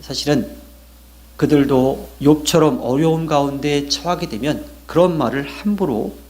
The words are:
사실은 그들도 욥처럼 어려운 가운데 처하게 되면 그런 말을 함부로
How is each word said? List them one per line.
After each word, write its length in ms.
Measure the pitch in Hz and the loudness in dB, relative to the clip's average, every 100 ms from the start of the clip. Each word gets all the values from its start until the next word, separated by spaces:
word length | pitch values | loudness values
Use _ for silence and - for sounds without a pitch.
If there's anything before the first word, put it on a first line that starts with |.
사실은 480 | - 131 143 135 - - - - - - - - - - | -12 -6 0 0 -2 -8 -20 -20 -20 -20 -20 -20 -20 -2
그들도 720 | 143 147 135 131 131 139 - - | 2 4 4 4 2 -2 -8 0
욥처럼 560 | 139 151 - 170 156 127 | 4 4 4 2 4 2
어려운 440 | 120 135 160 160 160 | -2 0 2 0 0
가운데 640 | 147 143 139 147 143 143 | 0 0 -2 -2 -2 -2
처하게 400 | - 170 175 175 | -6 -4 -6 -6
되면 360 | 104 139 110 - - - | -6 -4 -6 -8 -20 -2
그런 320 | 160 180 160 | 2 4 2
말을 300 | 117 135 139 | -2 -2 -6
함부로 680 | - 208 202 175 107 - - | -6 -4 -2 -2 -2 -4 -10